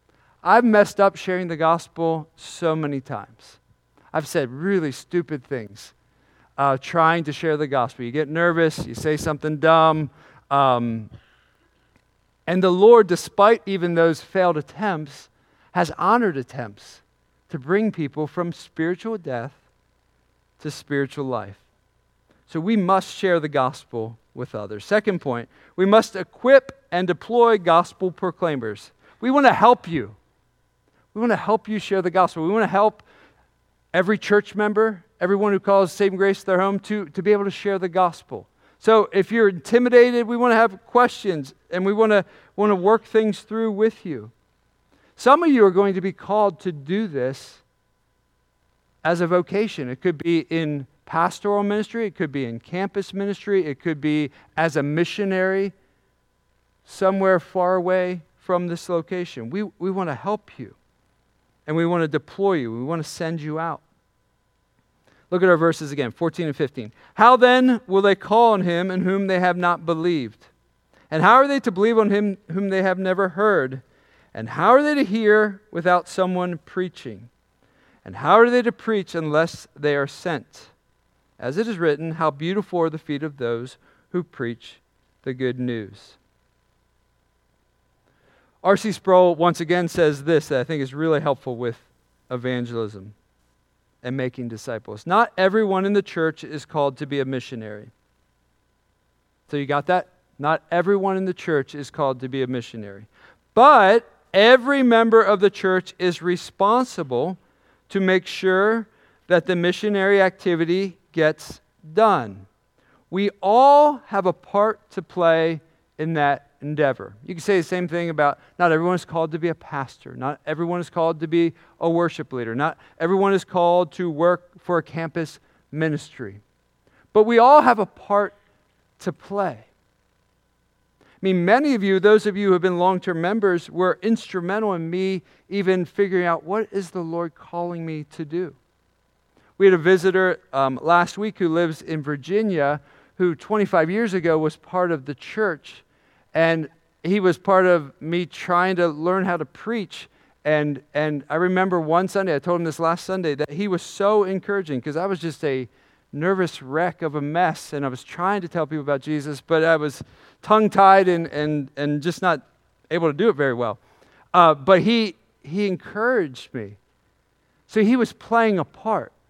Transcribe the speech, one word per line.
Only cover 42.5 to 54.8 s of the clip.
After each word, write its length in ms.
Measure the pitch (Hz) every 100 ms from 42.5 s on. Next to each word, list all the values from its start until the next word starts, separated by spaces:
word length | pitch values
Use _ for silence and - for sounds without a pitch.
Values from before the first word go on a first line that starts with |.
| -
wanna 200 | 208 190
work 280 | 185 220
things 380 | - 220 220 190
through 320 | - 220 226
with 320 | 202 220 - 185
you. 260 | 127 110 _ _ _ _ _ _ _ _ _
Some 260 | 247 294
of 80 | 339
you 140 | 262 196
are 60 |
going 220 | 180 202
to 80 | 190
be 120 | 185
called 480 | - - 208 202 165
to 100 | 185
do 360 | 151 139 196 220
this 520 | 139 127 135 - - _ _ _ _ _ _ _ _ _ _ _ _ _ _ 160
as 140 | 170
a 80 | 170
vocation. 640 | 180 170 202 214 - 123
It 120 | 131
could 160 | 185 151
be 220 | 170 165 -
in 380 | 165 156 147 131 _ -
pastoral 560 | 160 175 - 208 202
ministry, 460 | 202 208 214 233 214
it 80 | -
could 160 | 170
be 140 | 139 123
in 140 | 117
campus 540 | - 180 190 202 190
ministry, 520 | 190 196 190 - 196 156
it 160 | 135
could 180 | 170 151
be 320 | 151 151 143 - _ -
as 220 | 165
a 40 | 147